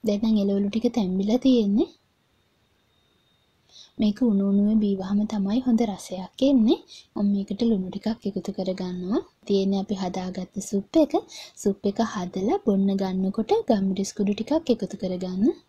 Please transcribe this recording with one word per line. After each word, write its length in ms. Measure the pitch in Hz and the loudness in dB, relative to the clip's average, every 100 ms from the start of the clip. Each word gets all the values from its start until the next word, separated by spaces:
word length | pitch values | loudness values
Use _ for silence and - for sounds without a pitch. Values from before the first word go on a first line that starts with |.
දැන් 180 | 220 202 | 0 0
නම් 160 | 226 214 | 2 2
එළවලු 300 | 196 196 202 | 2 0 0
ටික 160 | 220 240 | 0 -2
තැම්බිලා 480 | 240 190 185 196 247 | 0 -2 -2 0 2
තියෙන්නේ. 520 | 269 247 202 202 359 _ _ _ _ _ _ _ _ _ _ _ _ _ _ _ _ _ _ - - - | 4 4 4 2 0 _ _ _ _ _ _ _ _ _ _ _ _ _ _ _ _ _ _ -20 -20 -2
මේක 240 | 214 202 | 0 2
උණු 240 | 247 196 196 | 2 2 2
උණුවේ 320 | 196 208 220 | 2 4 2
බීවහම 420 | 208 190 185 202 214 | 2 -2 0 0 0
තමයි 340 | 220 196 226 | -2 0 0
හොඳ 220 | 254 226 | 2 2
රසයක් 580 | 233 185 - 185 185 - | 2 -4 -10 -10 -12 0
එන්නේ. 380 | 269 269 220 339 - - _ | 4 6 4 2 -2 -20 _
මම 160 | - 202 | -2 0
මේකට 340 | 202 196 196 | 0 -2 -2
ලුණු 260 | 233 208 185 | 2 2 -2
ටිකක් 360 | 202 214 226 196 | -6 -6 -4 -4
එකතු 260 | 190 185 | -6 -6
කරගන්නවා. 680 | 190 185 185 180 180 180 262 - _ | -6 -4 -4 -6 -6 -2 -2 -4 _
තියෙන්නේ 400 | - 196 196 196 | 0 2 2 0
අපි 140 | 190 190 | -2 -4
හදාගත්ත 600 | 185 185 185 185 185 - | -4 -4 -6 -8 -8 -10
සුප් 340 | - 196 196 330 | -4 -4 0 2
එක. 180 | 285 359 - - - | 2 0 -6 -20 -20
සුප් 280 | - 202 196 | -4 -2 0
එක 160 | 202 196 220 | -4 -2 -4
හදලා 520 | 208 180 190 196 392 | -2 -6 -4 -2 0
බොන්න 280 | 240 196 196 | 0 2 2
ගන්නකොට 580 | 196 190 185 190 196 214 440 | 0 -2 -2 -2 -2 0 0
ගම්මිරිස් 480 | - 214 190 190 196 | 2 0 2 -2 -6
කුඩු 200 | - 208 | -2 -2
ටිකක් 380 | 202 226 311 311 | -2 0 -2 0
එකතු 240 | 226 190 196 | -2 -2 -6
කරගන්න. 460 | 185 180 185 185 240 - | -6 -6 -6 0 0 0